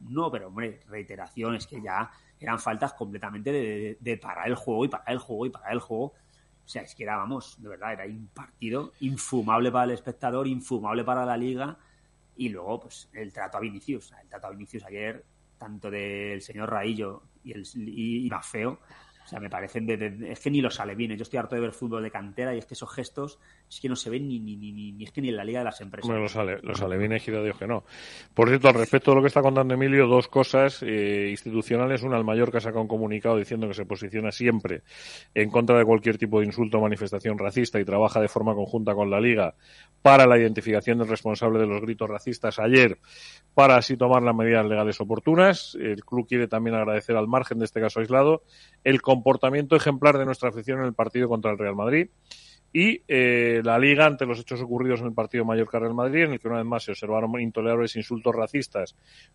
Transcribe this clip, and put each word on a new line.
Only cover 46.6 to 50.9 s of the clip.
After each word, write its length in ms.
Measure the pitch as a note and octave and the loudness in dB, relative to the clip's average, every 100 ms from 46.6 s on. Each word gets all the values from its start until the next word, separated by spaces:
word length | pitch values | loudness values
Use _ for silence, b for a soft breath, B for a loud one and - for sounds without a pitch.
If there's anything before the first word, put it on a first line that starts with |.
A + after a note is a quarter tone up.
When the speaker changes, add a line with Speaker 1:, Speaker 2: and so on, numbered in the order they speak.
| A2+ A2+ | 0 0
Speaker 2:
agradecer 400 | G#2+ G#2+ - A2+ | 0 -2 0 0
al 100 | G#2+ | 2
margen 320 | B2+ C3 A2+ | 0 0 -4
de 60 | |
este 160 | A2 A2+ | -4 -2
caso 200 | A2 A2+ | -2 -2
aislado 420 | A2+ C3 C#3+ D#3+ b b b b | 0 4 4 2 b b b b
el 180 | C3 C3+ | 0 2
comportamiento 760 | - B2+ B2 B2+ C3 C#3+ C#3+ D#3+ | 4 4 4 4 2 0 4 4
ejemplar 420 | D3+ C3+ D3 C#3 | 4 4 4 4
de 80 | C3+ | 0
nuestra 220 | B2+ B2 | -2 -4
afición 320 | A2+ A2 C3 | -4 -4 -2
en 60 | |
el 60 | B2+ | -2